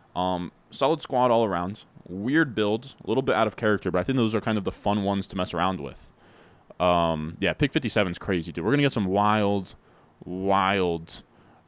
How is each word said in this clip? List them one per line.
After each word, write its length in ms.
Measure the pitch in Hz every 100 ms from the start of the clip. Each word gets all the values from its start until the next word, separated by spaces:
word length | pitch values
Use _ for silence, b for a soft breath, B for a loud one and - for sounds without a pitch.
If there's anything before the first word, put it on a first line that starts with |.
| B 87
Um, 360 | 92 90 90 - _
solid 300 | - 143 160
squad 300 | - 127 123
all 140 | 117 110
around. 380 | 87 90 107 - - -
Weird 460 | 92 113 156 151
builds, 420 | 110 104 113 131 -
a 40 | -
little 160 | 117
bit 120 | 135 95
out 120 | 110
of 80 | -
character, 360 | 110 101 92
but 80 | 90
I 40 |
think 140 | 90 131
those 180 | 113 107
are 60 |
kind 160 | 113 107
of 60 |
the 80 | 95
fun 320 | - 104 104
ones 220 | 98 98 92
to 80 | 98
mess 180 | 90
around 280 | 82 92 87
with. 320 | 69 - - b b b b b b -
Um, 560 | 90 87 82 78 78 92
yeah, 140 | 92
pick 200 | - 147
fifty-seven 380 | 160 123 110 92
is 80 | 85
crazy, 320 | - 92 82
dude. 120 | 82
We're 80 | 90
gonna 120 | 143
get 100 | 143
some 120 | 120 95
wild, 680 | 98 104 107 101 101 90 - b b b b
wild, 1000 | - 90 95 98 95 98 90 85 82 - - b b b